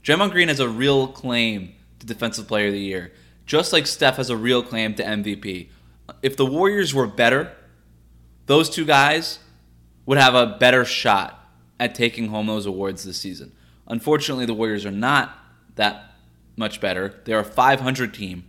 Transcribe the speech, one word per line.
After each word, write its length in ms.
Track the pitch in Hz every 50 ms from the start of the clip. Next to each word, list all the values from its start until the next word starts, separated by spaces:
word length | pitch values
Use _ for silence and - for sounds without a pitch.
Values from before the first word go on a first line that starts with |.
Draymond 300 | _ - 151 175 202 196
Green 160 | 180 175 175 165
has 120 | 147 135
a 80 | 135 120
real 400 | 110 113 131 143 139 135 135 131
claim 680 | - - - 127 120 120 117 113 107 101 92 87 - _ _ _ - _
to 60 | -
Defensive 400 | 113 113 - 120 113 107 117 104
Player 200 | - 110 104 104
of 80 | 101 101
the 60 | 101
Year, 320 | 101 98 95 92 87 87 - _ - - _ _ _
just 260 | - 143 151 175 -
like 140 | - 160 139
Steph 320 | - - - 151 135 131 -
has 100 | 127 117
a 80 | 120
real 260 | 110 113 123 127 123
claim 320 | 120 - - 113 110 107 104
to 120 | - 90
M 160 | 101 107 104
V 140 | 101 107 101
P. 340 | 101 - 101 92 90 87 - - _ _ - _ _ _ - - _
If 140 | - 135 135
the 80 | - 139
Warriors 480 | 131 135 160 190 196 208 208 190 147
were 140 | 135 135 127
better, 460 | 104 101 - 120 117 127 139 165 - - - - - _ _ _ _ _ _ _ _ - - - _ _ _ _
those 240 | - 139 156 160 156
two 160 | - 175 160
guys 540 | 151 147 139 139 147 156 165 165 - - - _ _ _ _ _ _ _ _ _ _ _ _ _
would 140 | - 135 139
have 160 | 135 127 123
a 240 | 127 120 110 101 -
better 260 | 127 123 123 127 123
shot 680 | - - - - 120 101 95 92 - - - - _ _ _ _ _ _ -
at 140 | 123 117 -
taking 340 | - 120 117 117 117 117 107
home 180 | 107 107 107
those 200 | 110 107 107 101
awards 380 | 101 95 95 98 98 95 90 -
this 140 | 95 87 -
season. 340 | - 98 90 80 69 67 - _ _ _ _ _ _
Unfortunately, 600 | - 117 117 - 147 151 147 143 - 139 127 123
the 80 | 117 113
Warriors 320 | 107 113 110 107 101 95
are 40 | 104
not 460 | 98 101 117 131 147 139 - - - - - _ _ _ _ _ _
that 400 | - 104 101 - - - - - _ _ _ _ _ _ _ _
much 240 | - 110 104 - -
better. 400 | - 98 92 90 95 98 - - _
They're 140 | 113 110 110
a 60 | 104
five 360 | - - - 127 135 135 123
hundred 340 | 127 127 135 131 123 107 -
team 300 | - 101 92 90 87 87